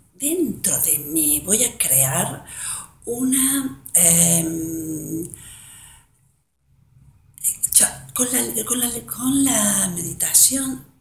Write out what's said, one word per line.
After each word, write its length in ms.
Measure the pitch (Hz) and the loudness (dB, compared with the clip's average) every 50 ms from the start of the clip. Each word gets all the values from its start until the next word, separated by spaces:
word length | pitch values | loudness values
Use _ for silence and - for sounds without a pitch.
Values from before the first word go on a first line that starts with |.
| _ _ _ | _ _ _
dentro 640 | - 269 294 330 370 320 214 - - - 190 - - | -4 -2 0 0 0 0 -2 -2 -4 -2 -2 0 0
de 180 | - - - 139 | 0 0 -2 -2
mí 420 | 139 147 156 165 151 151 147 151 151 | -4 -2 0 0 2 2 0 -2 0
voy 180 | 180 202 233 247 | 0 2 2 2
a 120 | 240 - | -2 -2
crear 680 | - - - - - 131 135 135 175 - - 127 131 - - - - - - - - - - - _ - | -4 -2 0 2 2 2 2 0 -2 -2 -2 -6 -10 -12 -16 -14 -12 -10 -10 -10 -10 -12 -16 -20 _ -8
una, 800 | 226 240 247 262 254 262 262 262 269 277 277 262 - - - - - - | -6 -4 -2 0 0 2 2 2 0 0 -2 -4 -6 -8 -10 -10 0 2
em, 1400 | - 165 165 170 170 170 170 170 170 165 160 165 165 165 165 165 160 156 156 156 151 156 156 160 160 175 - - - - - - - - - - - - - - - _ _ _ _ _ _ _ _ _ _ _ _ _ _ _ _ _ _ _ - - - _ _ _ _ _ - - - - - - - - | 6 6 8 8 8 6 6 4 2 2 0 -4 -4 -6 -6 -6 -8 -6 -6 -8 -8 -6 -6 -6 -6 -6 -8 -12 -16 -20 -20 -20 -20 -20 -20 -20 -20 -20 -20 -20 -20 _ _ _ _ _ _ _ _ _ _ _ _ _ _ _ _ _ _ _ -20 -20 -20 _ _ _ _ _ -6 -4 -4 -2 -2 -4 0 2
ya, 340 | - - - - - - - - | 2 2 2 0 -8 -16 -8 -4
con 140 | - 254 254 | -4 -2 -2
la, 340 | 262 240 240 226 226 220 214 | -2 -2 -2 -2 -4 -4 -4
con 140 | 220 240 247 | -2 -2 -2
la, 100 | 240 240 233 233 226 | -2 -4 -4 -6 -8
con 380 | - - 226 247 262 277 277 277 | -10 -8 -2 0 2 2 4 4
la 480 | 262 247 214 208 208 196 196 196 185 175 | 4 4 4 2 2 2 2 0 0 -2
meditación, 920 | 170 175 170 - - - - - - - - 254 269 269 262 262 - - - _ _ | -4 -6 -8 -6 -6 -4 2 4 4 4 4 2 -2 -4 -4 -6 -8 -12 -20 _ _